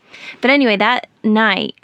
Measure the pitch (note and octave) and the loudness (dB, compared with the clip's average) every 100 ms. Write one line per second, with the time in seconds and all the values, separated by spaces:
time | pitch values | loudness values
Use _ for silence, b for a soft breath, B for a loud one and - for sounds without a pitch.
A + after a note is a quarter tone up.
0 | B B B - A#3+ C#4+ B3 G3+ G#3 B3 | B B B -4 0 2 2 0 0 -2
1 | - _ A3 G#3+ A3 F#3+ - - | -6 _ 0 2 2 0 -6 -10